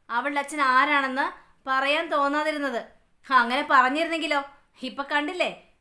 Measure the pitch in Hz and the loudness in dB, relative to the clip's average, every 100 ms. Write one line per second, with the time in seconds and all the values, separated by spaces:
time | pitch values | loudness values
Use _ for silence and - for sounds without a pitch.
0 | - 233 277 285 277 302 269 254 277 285 | -8 -4 -2 -2 -4 0 2 4 4 2
1 | 269 262 330 - - _ 269 262 277 302 | 0 -2 -4 -6 -20 _ -4 0 0 0
2 | 330 302 277 294 302 302 277 233 - _ | 0 0 0 0 -2 -2 -4 -6 -8 _
3 | _ _ - 262 233 269 294 277 254 294 | _ _ 0 2 2 0 2 4 4 2
4 | 330 330 311 285 285 - _ - 262 269 | -2 -2 -2 -2 -4 -12 _ -14 -10 -8
5 | 277 294 302 359 247 - - _ | -4 -2 -2 -2 -4 -6 -18 _